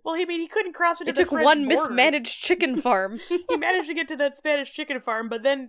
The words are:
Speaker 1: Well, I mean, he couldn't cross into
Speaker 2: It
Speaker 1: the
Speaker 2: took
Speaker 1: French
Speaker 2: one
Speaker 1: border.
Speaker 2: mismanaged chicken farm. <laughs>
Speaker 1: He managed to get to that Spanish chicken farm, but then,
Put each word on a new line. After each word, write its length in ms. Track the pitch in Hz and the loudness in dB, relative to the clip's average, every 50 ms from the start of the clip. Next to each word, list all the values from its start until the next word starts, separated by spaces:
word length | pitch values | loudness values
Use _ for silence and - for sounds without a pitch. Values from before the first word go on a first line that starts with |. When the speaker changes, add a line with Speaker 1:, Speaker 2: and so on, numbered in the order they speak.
| - | -8
Speaker 1:
Well, 120 | 311 330 | -4 -2
I 80 | 330 359 | -2 -2
mean, 160 | 330 339 330 | -2 -2 -4
he 80 | 339 - | -4 -4
couldn't 240 | - 427 403 370 311 | -2 -2 -2 -2 -2
cross 280 | - 349 339 339 - | 0 2 2 2 0
into 100 | 339 - | -4 -4
Speaker 2:
It 40 | - | 2
Speaker 1:
the 60 | 370 359 | 2 2
Speaker 2:
took 80 | - | 2
Speaker 1:
French 140 | 285 - 233 | 2 4 6
Speaker 2:
one 140 | 285 320 294 285 | 6 6 6 4
Speaker 1:
border. 40 | 262 302 277 311 269 | 2 2 2 2 2
Speaker 2:
mismanaged 520 | 247 247 254 320 285 294 233 - - - - | 2 4 4 4 4 0 -4 -4 -8 -6 0
chicken 320 | - 359 349 349 277 254 | 0 0 2 2 -2 0
farm. 440 | 311 - 247 220 190 190 196 220 233 - | 0 0 2 2 2 0 -2 -6 -10 -8
<laughs> 40 | - 349 359 349 - | -4 -4 -4 -2 -2
Speaker 1:
He 80 | 508 | -2
managed 300 | 302 302 339 370 370 311 294 | -2 0 0 0 0 -2 -4
to 60 | 330 | -4
get 140 | 330 330 - | -6 -6 -6
to 80 | 311 | -2
that 200 | 262 285 277 277 | -2 -2 -2 -2
Spanish 360 | - - 302 294 285 277 - - | -4 -2 -2 0 -2 -2 -6 -8
chicken 280 | - 311 - 277 247 | -10 -8 -6 -6 -8
farm, 280 | - - 220 220 226 226 | -4 -4 -4 -4 -4 -6
but 160 | 233 226 214 | -6 -2 0
then, 240 | 269 277 277 262 | 0 0 0 -4